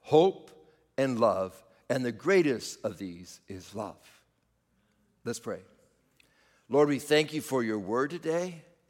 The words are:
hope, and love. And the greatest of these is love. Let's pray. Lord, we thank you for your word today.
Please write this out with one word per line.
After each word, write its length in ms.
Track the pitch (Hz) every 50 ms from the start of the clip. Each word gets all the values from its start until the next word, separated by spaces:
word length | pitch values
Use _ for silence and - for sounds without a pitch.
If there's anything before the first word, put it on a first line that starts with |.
hope, 500 | _ - 147 151 170 190 185 - - - - - - _ _ _ _ _ _ -
and 200 | 135 135 127 110
love. 460 | 117 110 92 95 95 92 - - _ _ _ _ _ _
And 160 | 123 135 127
the 80 | 123
greatest 640 | 117 101 - 160 196 190 170 147 127 107 - - - - -
of 140 | 107 98 80
these 420 | 101 92 87 85 90 - - - _ _
is 260 | 98 92 87 - 98
love. 220 | 104 107 95 - _ _ - - _ _ _ _ _ _ _ _ _ _ _ _ _ _ _ _ _ _ _ _ _ _
Let's 140 | 117 117 -
pray. 220 | - 117 98 85 95 - _ _ _ _ _ _ _ _ _ _ _ _ _ _ _ _ _ _ _ _
Lord, 220 | - 143 147 147
we 80 | 143 127
thank 340 | - - 151 151 156 147
you 80 | 151 151
for 220 | - - 135 131
your 160 | 120 110 107 107
word 320 | 95 90 110 123 135 147
today. 540 | 170 175 160 160 160 170 180 185 175 160 147 _ _ _ _